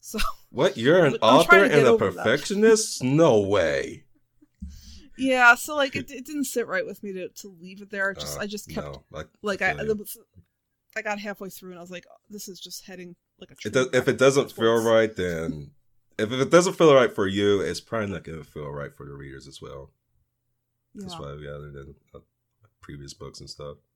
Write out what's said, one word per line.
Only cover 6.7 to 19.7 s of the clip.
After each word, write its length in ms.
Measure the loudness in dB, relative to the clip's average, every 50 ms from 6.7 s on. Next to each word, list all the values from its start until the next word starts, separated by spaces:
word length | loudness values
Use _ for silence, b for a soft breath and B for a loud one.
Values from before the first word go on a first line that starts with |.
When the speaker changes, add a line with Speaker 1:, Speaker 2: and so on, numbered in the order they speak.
| -6 -6 -6
Speaker 1:
with 160 | -8 -10 -14 -12
me 100 | -12 -10
to, 140 | -10 -12 -12
to 200 | _ -18 -20 -20 -20 -20
leave 220 | -20 -20 -20 -20 -18
it 80 | -14
there. 200 | -8 -6 -6 -6 -6
It 80 | -8
just, 180 | -12 -12 -10 -10
Speaker 2:
Uh, 40 | -10
Speaker 1:
I 40 |
just 240 | -10 -10 -12 -14 -10
kept, 160 | -12 -10 -10
Speaker 2:
no, 160 | -10 -14 -16 _ _ -16
I, 120 | -16 -16 _ _ _ -8
Speaker 1:
like, 200 | -8 -6 -4 -4
Speaker 2:
I 80 | -4
Speaker 1:
I, 40 | -4
Speaker 2:
feel 120 | -4 -4
you. 80 | -6 -6
Speaker 1:
the, 120 | -6 -6 -14 -16 -18 _ _ _ -20 _ _ _ _ _ _ _ _ _ _ _
I 60 | -10 -8
got 160 | -8 -8 -8
halfway 300 | -8 -12 -12 _ -14 -16
through 220 | -16 -18 -18 -18
and 80 | -18 -18
I 40 | -18
was 80 | -16
like, 160 | -16 -16 -16 _
"Oh, 80 | -20 _ _ _
this 160 | -18 -16 -16 -16
is 120 | -16 -16
just 260 | -16 -16 -16 -16 -16
heading 300 | -16 -18 -18 -18 -18 -20 _ _ _ _ _
like 100 | -20 _
a 40 | -20
Speaker 2:
It 40 | _
Speaker 1:
train 140 | -12 -2 0
Speaker 2:
does, 140 | 0 0 2
if 60 | 0
Speaker 1:
wreck 140 | 0 0 0
Speaker 2:
it 100 | 0 4
doesn't 340 | 4 4 4 4 -2 -2 -4
feel 240 | 0 0 2 2 2
Speaker 1:
backwards." 80 | 2
Speaker 2:
right, 300 | 4 4 4 4 2 0
then 540 | -4 -4 -4 -4 -4 -6 -6 -8 -10 -12 -18 _ _ _ _ _ _ _ _ _ -6
if, 120 | -6 -4
if 100 | -2 -4
it 100 | -2 4
doesn't 240 | 4 4 4 4 0
feel 200 | 4 6 8 8
right 180 | 8 6 4 0
for 140 | -2 -4
you, 340 | -2 0 0 2 2 2 2
it's 200 | 0 -4 -6 -8
probably 320 | -10 _ -6 -6 -6 -6 -8
not 100 | -10 -10
gonna 220 | -12 -16 -16 -16
feel 240 | _ _ -14 -12 -12
right 240 | -10 -12 -12 -14 _
for 80 | _ -20
the 80 | -18 -18
readers 340 | -18 -18 -18 -18 -20 -20 -20
as 120 | -20 -20
well. 300 | -18 -18